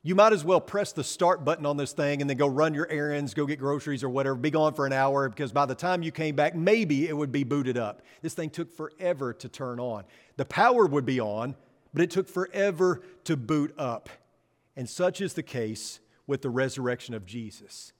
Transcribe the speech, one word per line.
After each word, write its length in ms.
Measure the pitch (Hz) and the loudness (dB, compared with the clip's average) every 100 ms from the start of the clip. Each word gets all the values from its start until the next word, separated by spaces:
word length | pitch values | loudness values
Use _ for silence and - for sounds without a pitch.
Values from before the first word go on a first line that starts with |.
You 100 | 151 | 2
might 200 | 185 220 | 6 6
as 120 | 208 156 | 6 4
well 160 | 180 | 2
press 320 | - 202 202 | 2 -4 -2
the 100 | - | -4
start 400 | 139 - 175 180 | -8 2 2 4
button 220 | 143 160 147 | 0 -2 -2
on 120 | 143 | -2
this 140 | 139 | -4
thing 300 | - 143 143 | -2 -2 0
and 80 | 143 | -2
then 80 | 131 | 2
go 80 | 143 | 2
run 300 | 135 160 147 | 4 2 2
your 120 | 165 | -2
errands, 420 | 156 147 147 143 | -2 -2 -2 -4
go 140 | 156 143 | -2 -2
get 100 | 147 | -2
groceries 460 | 139 143 147 135 | -2 -2 -4 -4
or 60 | 135 | -2
whatever, 260 | 127 135 131 | 0 0 0
be 160 | 151 | 2
gone 240 | 156 156 147 | 4 2 2
for 100 | 139 | 0
an 80 | |
hour, 340 | 135 135 139 135 | 2 4 2 0
because 220 | 107 139 | -2 -2
by 140 | 131 139 | 0 0
the 80 | |
time 300 | 127 175 180 | 0 -2 -2
you 80 | 165 | -2
came 240 | 160 160 143 | -4 -2 2
back, 180 | 147 | 0
maybe 540 | 165 175 226 190 139 160 | 2 2 4 4 2 0
it 100 | 147 | -2
would 140 | 143 | -2
be 120 | 143 | 0
booted 320 | 131 143 127 120 | 0 0 0 -2
up. 280 | 107 104 _ - | -4 -8 _ -10
This 140 | 156 - | -8 -6
thing 160 | 156 | -8
took 200 | - 165 | -8 -10
forever 600 | - 156 - 180 156 131 | -10 -12 -4 -2 0 -4
to 160 | 117 120 | -6 -14
turn 300 | - 131 120 | -10 -8 -6
on. 240 | 123 107 95 _ _ - | -6 -6 -12 _ _ -8
The 80 | 131 | -4
power 400 | - 233 247 185 | 4 6 8 6
would 220 | 143 131 | 4 0
be 120 | 131 | 0
on, 360 | 107 104 123 139 _ _ _ | -2 -2 -6 -8 _ _ _
but 120 | 147 | 0
it 80 | 170 | 0
took 180 | 180 185 | 0 -4
forever 720 | - 190 202 202 165 185 170 - - | -4 -4 0 0 4 2 2 -6 -14
to 120 | - 151 | -4 -4
boot 380 | 110 156 147 - | 0 0 0 -4
up. 300 | 135 117 - - _ _ _ _ _ - | -6 -6 -10 -20 _ _ _ _ _ -12
And 120 | 123 | -10
such 340 | - 180 185 | 0 -2 0
is 120 | 202 | -6
the 80 | - | -6
case 580 | - 127 110 110 - - _ _ - | -8 -6 -4 -6 -12 -16 _ _ -6
with 160 | 135 | -4
the 80 | 131 | -2
resurrection 640 | 120 135 135 123 123 - 113 | 0 -2 -2 -4 -4 -6 -12
of 100 | 92 | -10
Jesus. 680 | 117 110 - 104 - - | -12 -12 -16 -20 -20 -20